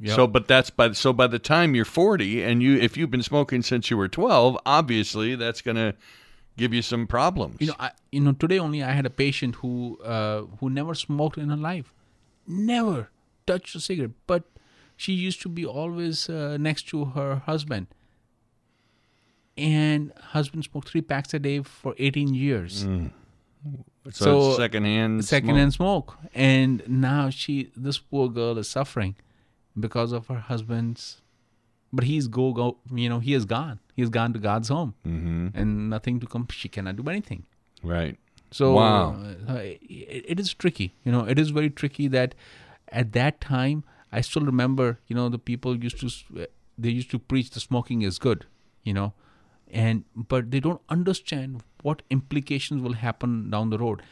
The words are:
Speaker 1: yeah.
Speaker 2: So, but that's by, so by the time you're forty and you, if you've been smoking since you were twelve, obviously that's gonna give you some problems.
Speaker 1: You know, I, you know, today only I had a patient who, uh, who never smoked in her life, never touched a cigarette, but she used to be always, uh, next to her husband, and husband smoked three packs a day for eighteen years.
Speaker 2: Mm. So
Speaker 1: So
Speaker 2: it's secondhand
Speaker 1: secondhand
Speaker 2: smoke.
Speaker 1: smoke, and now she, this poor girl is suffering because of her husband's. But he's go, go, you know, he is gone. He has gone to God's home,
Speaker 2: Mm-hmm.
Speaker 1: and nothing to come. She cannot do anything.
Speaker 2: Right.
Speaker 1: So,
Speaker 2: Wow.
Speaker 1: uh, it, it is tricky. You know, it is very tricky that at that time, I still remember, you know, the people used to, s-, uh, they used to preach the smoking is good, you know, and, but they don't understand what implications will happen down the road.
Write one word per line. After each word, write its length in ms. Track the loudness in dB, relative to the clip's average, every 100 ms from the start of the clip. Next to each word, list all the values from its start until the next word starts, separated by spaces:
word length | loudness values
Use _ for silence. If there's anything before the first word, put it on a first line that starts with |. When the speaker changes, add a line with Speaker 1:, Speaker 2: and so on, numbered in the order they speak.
Speaker 1:
yeah. 160 | 0 4
Speaker 2:
So, 100 | 6
but 220 | 4 6
that's 220 | 4 6
by, 220 | 4 4
so 200 | 4 2
by 140 | 4 2
the 120 | 2
time 360 | 2 4 4
you're 100 | 4
forty 580 | 2 4 4 4 0 0
and 200 | 2 4
you, 160 | 6 6
if 180 | 4 2
you've 140 | -2
been 120 | -2
smoking 380 | 0 0 2 0
since 300 | 0 0 0
you 80 | 0
were 100 | 0
twelve, 480 | 0 4 6 6 4
obviously 680 | 2 4 4 0 0 -2 -2
that's 260 | -2 -6 -6
gonna 340 | -2 0 0 -2 -12 -20 -20 -20 -16 -4
give 180 | 0
you 80 | 0
some 240 | -2 -2 0
problems. 500 | 2 2 0 -4 -2
Speaker 1:
You 80 | -4
know, 80 | -2
I, 140 | -8 -10 -6
you 80 | 2
know, 140 | 4
today 260 | 4 2 2
only 240 | 0 -2
I 80 | 0
had 160 | 0 -2
a 40 |
patient 440 | 0 -2 0 -4
who, 420 | -4 -6 -4 -6 -8
uh, 400 | -6 -2 -2 -4 -6 -6
who 100 | -4
never 240 | -4 -4
smoked 460 | -6 -4 -2 -2 -2
in 120 | -4
her 60 | -4
life, 380 | -4 -6 -10 _ _ _ _ _ -8
never 640 | -2 0 2 0 -2 -6 _ _ _ -2
touched 300 | -2 -4 -10
a 40 |
cigarette, 300 | -6 -4 -4 -6 -2
but 160 | -2 -2 _ _ _ _ -10
she 160 | -4
used 280 | -2 -2 -4
to 60 | -8
be 160 | -6
always, 640 | -6 -6 -6 -4 -4 -4 -4
uh, 280 | -4 -4 -2
next 300 | -2 -2 -4
to 160 | -4
her 320 | -4 -2 -2 -2 -2
husband, 400 | -4 -2 -6 -8 _ _ _ _ _ _ _ _ _ _ _ _ _ _ _ _ -2
and 560 | 2 4 4 2 -2 -10 -6
husband 320 | -2 -2 -4
smoked 240 | -8 -10 -4
three 120 | -4
packs 340 | -2 -4 -4
a 40 | -4
day 240 | -2 -2
for 320 | -4 -8 -8 -2
eighteen 360 | -2 0 0
years. 500 | 2 2 0 -2 -4
Speaker 2:
Mm. 260 | -2 -2 -4 -8 _ _ _ _ -14 -14 -16 _ -14
So 0 |
Speaker 1:
So 380 | 0 4 6 6
Speaker 2:
it's 80 | 4
secondhand 680 | 2 2 2 2 2 0
Speaker 1:
secondhand 500 | 2 2 4 6 4
Speaker 2:
smoke. 380 | 2 0 0 -4 -14
Speaker 1:
smoke, 120 | -10
and 480 | 2 4 6 4 2 0
now 420 | 0 2 2 0
she, 400 | -2 -4 -4 -6 -8
this 220 | -6 -6
poor 300 | -4 0 0
girl 300 | 0 -2 -2
is 100 | -4
suffering 480 | -4 -4 -2 -4 -6 -18 _ _ _ _ -6
because 340 | -4 -2 -2
of 140 | -2 -4
her 120 | -8
husband's. 800 | -4 -6 -2 -2 -2 -4 -12 -18 _ _ _ _ _ _ -6
But 140 | -2
he's 240 | 0 0 0
go, 240 | 0 0
go, 240 | 2 -2 -2 -8
you 140 | -2 -2
know, 100 | 0
he 140 | 0
is 140 | 0 0
gone. 340 | -2 -4 -10 _ -2
He 60 |
has 80 | 0
gone 240 | 2 0
to 40 | 0
God's 300 | 0 0 0
home, 240 | -2 -2 -6 -6
Speaker 2:
Mm-hmm. 420 | -4 -2 -2 -2
Speaker 1:
and 340 | -2 0 0 -2
nothing 320 | -4 -2 -4
to 60 | -4
come. 200 | -8 -8
She 180 | -10 -10
cannot 280 | -8 -8 -6
do 140 | -6
anything. 360 | -6 -8 -12 -14 _ _ -12
Speaker 2:
Right. 360 | -4 -2 -2 -6 _ _ _
Speaker 1:
So, 240 | 0 6
Speaker 2:
Wow. 420 | 8 8 6 2 -2 -10 -12 -8
Speaker 1:
uh, 60 |
it, 260 | -6 -8 -12 -16 -18 -14 -12 -6
it 100 | -4
is 140 | -4
tricky. 400 | -2 -2 -2 -6 _
You 100 | 0
know, 120 | 0 2
it 120 | 2
is 100 | 2
very 220 | 2 -2
tricky 360 | -2 -6 -2 0
that 260 | 0 0 -4 -20 -20 -20 -20 -8
at 240 | -4 0
that 280 | 2 0 0
time, 440 | -2 0 0 -2 -6 _ -8
I 80 | -4
still 220 | -2 0
remember, 580 | 2 2 2 2 2 0 -4
you 100 | -2
know, 140 | -2
the 80 | -2
people 440 | -6 -4 -2 -4
used 160 | -4 -6
to, 60 | -8
s-, 160 | -8 -14 -12
uh, 60 | -12 -14 _ -4
they 140 | -2
used 200 | -2 -2
to 80 | -6
preach 320 | -2 -2 -2
the 100 | -8
smoking 420 | -4 -2 0 0
is 160 | 0 0
good, 260 | 0 0 -4 _ _ _
you 100 | -4
know, 220 | -2 -2 -6 _ _ _ _ _
and, 340 | 0 2 0 -4
but 360 | -12 -2 -2 0
they 100 | -2
don't 220 | 0 -4 -2
understand 720 | 0 0 -2 -4 -8 -8 -10 -14 _
what 200 | -4 -4 -2
implications 720 | -2 0 -4 -2 -4 -2 -4
will 120 | -4
happen 540 | -2 -4 -2 -2 -2 -2
down 200 | -2 0
the 80 | 0
road. 240 | -2 -4 -10